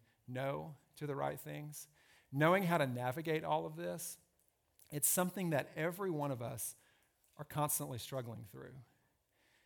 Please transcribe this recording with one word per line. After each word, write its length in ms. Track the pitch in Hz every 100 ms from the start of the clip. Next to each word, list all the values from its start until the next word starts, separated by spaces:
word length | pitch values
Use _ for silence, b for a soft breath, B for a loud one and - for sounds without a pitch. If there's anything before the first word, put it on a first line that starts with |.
| b b -
no 480 | 127 135 147 160 139 _ -
to 80 | 147
the 100 | 139
right 240 | 139 147
things, 480 | 151 147 147 151 - b b b b
knowing 320 | 135 214 285
how 140 | 175 170
to 100 | 135
navigate 560 | 120 123 139 165 156
all 220 | 160 151 165
of 100 | 156
this, 420 | 175 175 - - _ _ _ _ _ _ -
it's 180 | 147 -
something 440 | - 180 190 175
that 200 | 143 139 -
every 340 | 160 180 196
one 220 | 156 143
of 100 | 123
us 340 | 120 120 - - b b b b b -
are 80 | 147
constantly 540 | 151 147 - 147 123
struggling 460 | - 135 120 113 113
through. 220 | 131 135 135 120 _ _ _ _ b b b